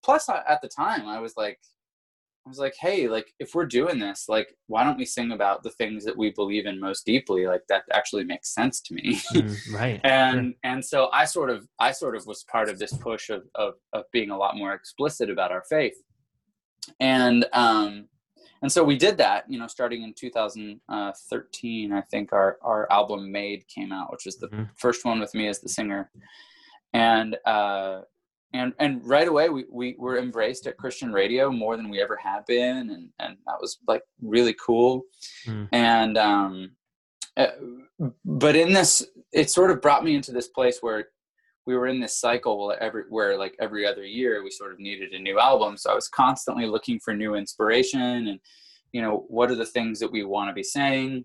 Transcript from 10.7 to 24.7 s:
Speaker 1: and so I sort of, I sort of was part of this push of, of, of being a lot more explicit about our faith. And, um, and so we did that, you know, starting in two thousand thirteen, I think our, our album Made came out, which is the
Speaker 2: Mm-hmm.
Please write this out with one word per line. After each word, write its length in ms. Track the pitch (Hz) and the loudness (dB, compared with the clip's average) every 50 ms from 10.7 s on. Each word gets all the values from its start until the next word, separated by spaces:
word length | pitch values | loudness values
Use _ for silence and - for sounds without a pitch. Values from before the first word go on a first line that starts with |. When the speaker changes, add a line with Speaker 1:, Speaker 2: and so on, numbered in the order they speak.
Speaker 1:
and 120 | 127 131 127 | -4 -4 -6
so 260 | - - 139 131 - - | -2 2 2 2 4 4
I 120 | 131 156 | 2 2
sort 260 | 156 - 175 151 127 | 2 2 -2 0 0
of, 160 | 120 104 95 _ _ - | -2 -4 -6 _ _ 0
I 140 | 117 127 | 0 0
sort 240 | 135 - 160 143 113 | 0 0 -6 -6 -6
of 100 | 107 92 | -6 -8
was 180 | 104 104 - - | -10 -14 -14 -14
part 220 | _ - 117 110 107 | _ -2 -2 0 0
of 120 | 101 92 | -2 -6
this 140 | 104 101 - | -6 -6 -6
push 360 | - - 117 113 104 - - | -8 -6 -6 -6 -6 -6 -8
of, 140 | 113 98 92 _ _ | -8 -10 -10 _ _
of, 220 | - 107 101 - _ _ _ - | -4 -4 -4 -4 _ _ _ -8
of 120 | 107 104 _ | -8 -8 _
being 200 | - 123 110 101 | -4 -4 -2 -2
a 60 | 101 98 | -4 -2
lot 200 | 98 98 - 104 | -2 -2 -2 -2
more 160 | 101 98 98 | -4 -6 -6
explicit 560 | 95 _ - - - 139 151 147 - 120 104 | -8 _ -18 -6 -4 -2 -2 -2 -2 -4 -4
about 220 | 98 95 92 90 | -2 -2 -2 -2
our 100 | 90 92 - - | -2 -6 -4 -2
faith. 320 | 156 156 147 110 - - _ _ _ _ _ _ _ _ _ _ _ _ _ _ _ _ - - - _ | 0 0 0 0 -4 -8 _ _ _ _ _ _ _ _ _ _ _ _ _ _ _ _ -18 -18 -6 _
And, 460 | 131 131 131 127 127 123 120 120 120 - - | 2 2 4 4 6 6 6 4 4 4 4
um, 540 | 123 120 117 110 110 107 104 101 104 104 _ _ _ _ _ _ _ _ _ _ _ - | 4 4 6 4 4 2 0 -4 -10 -18 _ _ _ _ _ _ _ _ _ _ _ -4
and 80 | 135 | 0
so 120 | - 175 165 | 4 4 6
we 140 | 147 143 131 | 6 4 4
did 200 | 151 202 208 - | 4 4 6 6
that, 280 | 123 - 202 208 - - | 4 4 4 2 -2 -6
you 120 | 135 120 | -10 -10
know, 80 | 117 113 | -10 -10
starting 340 | - - 127 117 117 117 | -6 -4 -4 -4 -4 -6
in 140 | 113 110 107 | -10 -14 -14
two 160 | - - 123 | -12 -14 -6
thousand 500 | - 117 110 104 101 110 107 104 104 110 _ - 107 104 101 101 98 - - - | -2 -2 -2 -2 -4 -10 -12 -12 -14 -16 _ -8 -6 -6 -6 -6 -8 -12 -10 -8
thirteen, 640 | 120 120 - _ - - - 117 113 113 107 101 101 | -8 -8 -8 _ -16 -10 -8 -8 -6 -6 -4 -4 -4
I 80 | 101 | -4
think 320 | 98 _ - 107 104 - - | -4 _ -6 -6 -4 0 2
our, 240 | 101 98 95 95 - - | 4 4 2 2 -2 -2
our 280 | 117 110 107 107 - | -2 0 0 2 4
album 400 | 98 104 104 101 107 101 98 98 | 4 4 4 2 0 -6 -6 -6
Made 360 | 98 101 101 101 101 101 _ _ | -6 -6 -4 -4 -8 -8 _ _
came 240 | - - 98 95 | -12 -12 -10 -8
out, 200 | 95 95 92 - | -8 -10 -8 -10
which 140 | - - - | -12 -12 -12
is 120 | 95 92 - | -14 -12 -12
the 100 | - - | -12 -10
Speaker 2:
Mm-hmm. 160 | 104 107 110 107 | -8 -8 -8 -8